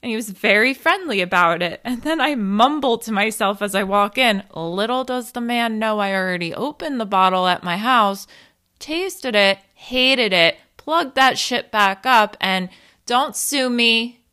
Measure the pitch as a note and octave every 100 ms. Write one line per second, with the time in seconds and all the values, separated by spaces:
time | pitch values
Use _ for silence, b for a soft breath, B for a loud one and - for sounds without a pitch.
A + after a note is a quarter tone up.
0 | A#3+ A3 G#3+ F#3 G#3+ G#3 A#3+ C4 D#4+ F#4+
1 | F4+ G3+ F3+ F3+ E3+ E3+ F3 - - B3
2 | C#4 D#4+ C#4 C#4+ G3 G3+ B3 D4+ C4+ A#3
3 | A3+ G#3 G#3+ G#3+ G3+ G3+ G#3 G3+ G3 G3+
4 | G3+ A3+ B3+ G3+ - - E3 F3+ A3 B3+
5 | B3+ B3+ A#3 B3 A#3 A#3+ A#3 A3 A3 G#3+
6 | G3 G3 F#3 F3+ E3+ - C4 D4+ E4 C4
7 | G#3+ G3 F#3 F#3 F3+ F3+ F3+ F3 A3+ B3+
8 | G#3 G3 - b b b _ _ - D#4+
9 | F#4+ F#4 C4 G#3+ G3 G3 _ _ - B3+
10 | B3+ C4 A3 F3+ E3 - _ _ - D#4+
11 | D4 C4 C4 - - A#3+ - A3 G3 G3
12 | B3+ B3 G#3+ - F#3+ F#3 F3+ b b b
13 | - A#3+ C#4+ - - C#4+ B3+ A#3+ A#3 A3+
14 | A#3 - _